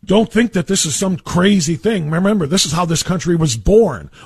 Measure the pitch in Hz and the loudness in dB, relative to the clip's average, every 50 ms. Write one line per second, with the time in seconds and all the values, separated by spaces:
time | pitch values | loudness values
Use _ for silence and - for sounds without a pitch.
0 | - - 190 214 226 - - 214 233 226 - 190 165 - 190 190 - 160 131 - | -2 2 2 2 2 2 0 0 0 0 -2 -4 -2 -2 -2 -2 -2 -4 -4 -4
1 | 190 190 185 - _ - - 170 180 202 208 190 151 160 170 - - 208 226 190 | -2 -4 -4 -6 _ -4 -2 2 2 4 2 2 2 -2 -4 -2 -2 -2 -2 -2
2 | 160 147 156 165 190 196 220 208 160 135 160 196 - 160 147 170 180 165 165 151 | -2 -2 -2 0 0 0 0 0 0 0 0 0 0 0 -2 -2 0 0 -2 -2
3 | - - 175 185 - 165 175 165 160 151 113 113 - - 190 - 233 185 131 95 | -2 -2 -4 -4 0 0 0 2 2 0 -2 -2 0 4 4 4 4 2 -2 -6
4 | 73 69 - - - | -12 -18 -20 -20 -10